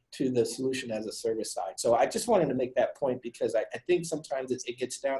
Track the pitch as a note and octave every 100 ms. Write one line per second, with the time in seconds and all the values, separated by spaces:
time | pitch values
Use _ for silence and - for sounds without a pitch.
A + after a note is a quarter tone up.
0 | _ - C3 B2 A2+ - C3 B2+ A#2+ G#2+
1 | A2 - A2+ A2 G#2+ - - - B2 A#2
2 | C#3 A3+ A#3 G#3 D3 C3 B2 - A#2+ -
3 | C#3 B2 A#2+ - B2 A2 - A#2+ - F3+
4 | E3 D3+ D3+ C#3 C3 B2+ - B2 B2+ -
5 | C#3